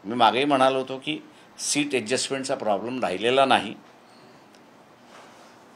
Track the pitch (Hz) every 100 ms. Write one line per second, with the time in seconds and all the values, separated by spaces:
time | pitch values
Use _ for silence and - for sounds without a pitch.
0 | 95 123 110 117 143 135 131 135 131 131
1 | 147 - - - - - - 143 147 127
2 | 107 127 - 135 131 135 107 98 113 127
3 | 95 92 113 135 135 107 101 - - -
4 | - - - - - - - - - -
5 | - - - - - - -